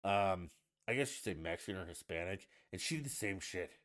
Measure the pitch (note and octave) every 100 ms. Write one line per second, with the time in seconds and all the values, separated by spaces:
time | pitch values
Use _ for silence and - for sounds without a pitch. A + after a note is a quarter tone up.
0 | G2 G2+ G2 F#2 E2+ - _ _ - B2
1 | C#3 - - E2 D#2+ E2+ - F#2+ F2 E2
2 | - E2 F2 F#2+ - - _ F#2 - D#3+
3 | C#3 - G#2 F#2+ - F2+ E2 -